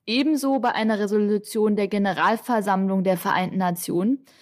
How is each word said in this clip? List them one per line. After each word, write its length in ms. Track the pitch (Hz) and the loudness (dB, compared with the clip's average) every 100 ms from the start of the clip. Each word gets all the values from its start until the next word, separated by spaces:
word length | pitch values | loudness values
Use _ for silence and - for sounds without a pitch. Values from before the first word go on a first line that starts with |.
Ebenso 540 | - 233 285 302 269 269 | -4 0 2 0 0 0
bei 140 | 233 | 0
einer 260 | - 220 214 | 0 0 0
Resolution 800 | 208 214 208 208 208 226 214 208 | 0 0 2 0 -2 -2 0 0
der 100 | 202 | 0
Generalversammlung 1200 | 208 202 180 175 220 - 240 202 190 190 190 | 0 0 2 2 0 0 -2 0 0 0 0
der 120 | 185 180 | 0 0
Vereinten 400 | 196 - 185 185 | 0 -2 -2 -2
Nationen, 680 | 180 175 - 170 196 269 - _ | -2 -2 -4 -2 0 -2 -6 _